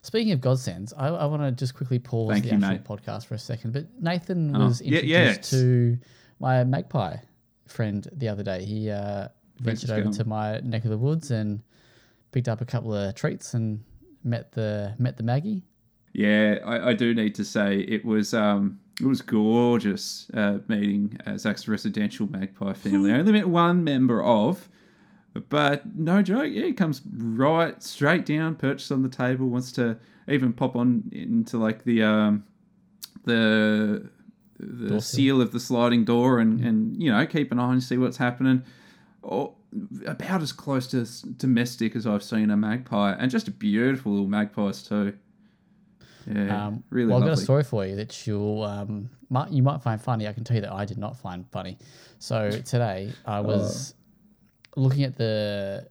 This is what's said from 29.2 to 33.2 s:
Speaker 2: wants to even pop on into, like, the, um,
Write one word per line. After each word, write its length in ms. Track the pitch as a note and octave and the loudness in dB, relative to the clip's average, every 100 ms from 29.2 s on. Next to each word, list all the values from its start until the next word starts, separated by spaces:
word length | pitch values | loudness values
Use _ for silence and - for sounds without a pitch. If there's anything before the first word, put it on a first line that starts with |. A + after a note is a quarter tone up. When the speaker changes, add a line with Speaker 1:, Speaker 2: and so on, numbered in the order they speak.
| B2+ B2+ C3 | -2 0 0
Speaker 2:
wants 240 | B2 B2 | -2 -4
to 260 | - A#2+ A2+ - - - | -2 0 -2 -10 -20 -2
even 240 | C#3+ B2+ | 2 2
pop 240 | A2+ C3 B2 | 0 -2 2
on 320 | B2 A#2 G#2 | 2 2 -2
into, 480 | - D#2 A2+ A2+ A#2 | -8 -2 0 0 0
like, 240 | A2 A2 | 0 -2
the, 220 | - A#2 | 0 2
um, 400 | G#2+ G#2+ G#2+ G#2 - _ _ _ _ _ - - | 4 4 4 2 -2 _ _ _ _ _ -20 -10